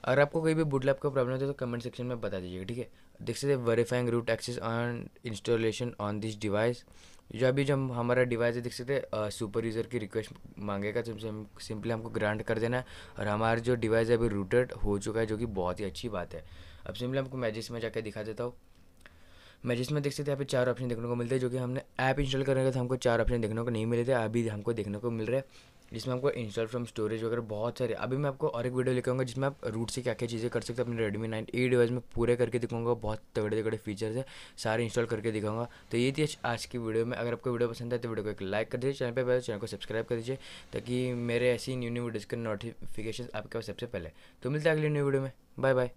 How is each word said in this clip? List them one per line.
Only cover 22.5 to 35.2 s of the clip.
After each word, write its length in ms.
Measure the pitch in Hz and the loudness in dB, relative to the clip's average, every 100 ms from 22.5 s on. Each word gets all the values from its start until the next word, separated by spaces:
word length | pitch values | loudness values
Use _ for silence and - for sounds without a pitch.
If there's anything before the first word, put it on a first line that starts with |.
| 131 | 4
का 80 | 131 | 4
था 80 | 131 | 2
हमको 160 | 123 127 | 0 2
चार 260 | 123 117 | 4 4
ऑप्शन 200 | 110 120 | 4 2
देखने 200 | 110 110 | 0 0
को 80 | 120 | 0
नहीं 160 | 110 110 | 0 2
मिले 200 | 117 120 | 2 4
थे, 60 | |
अभी 360 | 127 110 117 113 | 2 4 2 2
हमको 260 | 107 101 | 0 -2
देखने 240 | 110 101 104 | -2 -2 -2
को 140 | 120 | -2
मिल 140 | 113 110 | -2 0
रहे 120 | 131 | 0
हैं। 60 | 135 - - - - | -2 -18 -20 -20 -12
जिसमें 200 | 113 120 | -8 -4
हमको 180 | 127 139 | 0 0
install 360 | - 110 101 113 | 0 -4 -2 -2
from 140 | 120 | -2
storage 420 | 120 - 107 110 | -6 -2 -2 0
वगैरह 180 | 113 120 | 0 -2
बहुत 360 | 113 104 117 117 | -2 -2 -2 -2
सारे, 160 | 123 | -2
अभी 240 | 110 117 131 | -2 -2 0
मैं 120 | 143 | 0
आपको 180 | 135 151 | 0 -2
और 200 | 117 123 | 0 -2
एक 60 | |
वीडियो 220 | 127 127 127 | 0 2 2
लेके 160 | 127 | 2
आऊँगा 120 | 127 | 0
जिसमें 240 | 127 120 135 | 0 0 -2
आप 100 | 139 - | -2 -4
रूट 240 | 110 117 | -2 -2
से 120 | - | -2
क्या 120 | 123 | -2
क्या 140 | 113 117 | -2 -2
चीज़ें 220 | 117 117 | 0 0
कर 120 | 117 | -2
सकते 200 | 107 117 | -2 -2
हैं 80 | 120 | -2
अपने 200 | 113 110 | 0 0
Redmi 180 | 104 110 | 0 -2
नाइन 200 | 110 - 120 | -4 -2 0
ए 120 | 127 | 4
डिवाइस 240 | 123 117 | 6 6
में 100 | 123 - 120 | 4 -2 0
पूरे 200 | 117 120 | 4 4
करके 240 | 117 117 | 4 2
दिखाऊँगा। 340 | 113 117 117 | 0 0 0
बहुत 260 | 117 110 107 - - | 0 0 -4 -4 -2
तगड़े 260 | 107 110 | 0 2
तगड़े 160 | 110 107 | 0 -2
फीचर्स 380 | - 98 110 117 | -4 -4 -2 -4
है, 100 | 135 - - - | -6 -12 -18 -4
सारे 260 | 110 113 | 0 2
इंस्टॉल 220 | 117 120 113 | 2 0 0
करके 260 | 110 | 0